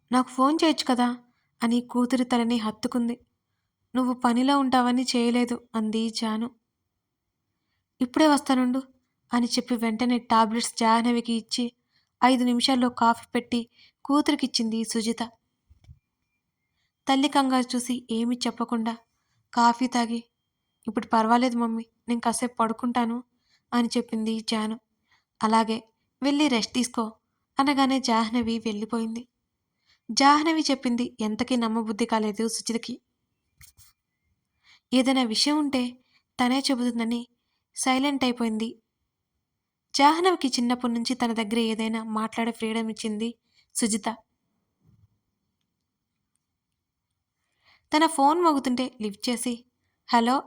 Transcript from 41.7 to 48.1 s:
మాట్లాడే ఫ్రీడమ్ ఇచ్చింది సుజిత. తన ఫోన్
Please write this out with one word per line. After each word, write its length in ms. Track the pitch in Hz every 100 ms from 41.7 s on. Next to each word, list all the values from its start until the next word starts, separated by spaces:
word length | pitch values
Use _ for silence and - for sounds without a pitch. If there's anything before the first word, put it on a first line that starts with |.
| 214 220 226
మాట్లాడే 480 | 220 214 220 240 226
ఫ్రీడమ్ 400 | 233 220 220 220
ఇచ్చింది 440 | 214 220 208 226 - _ _ _ -
సుజిత. 420 | 233 220 226 226 _ _ _ _ _ _ _ _ _ _ _ _ _ _ _ _ _ _ _ _ _ _ _ _ _ _ _ _ _ _ _ _ _ _ _ _ - 302
తన 80 |
ఫోన్ 360 | 311